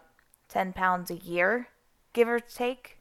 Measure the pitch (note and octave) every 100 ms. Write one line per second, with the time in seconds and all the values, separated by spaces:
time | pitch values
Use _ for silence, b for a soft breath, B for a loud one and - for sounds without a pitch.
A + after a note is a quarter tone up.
0 | _ _ _ _ _ G3 F#3 F#3 F#3 F3+
1 | F3 E3+ F#3 F3 F3+ A#3+ A#3+ _ _ _
2 | _ A#3 A#3 A#3+ A#3 - B3 C4 - -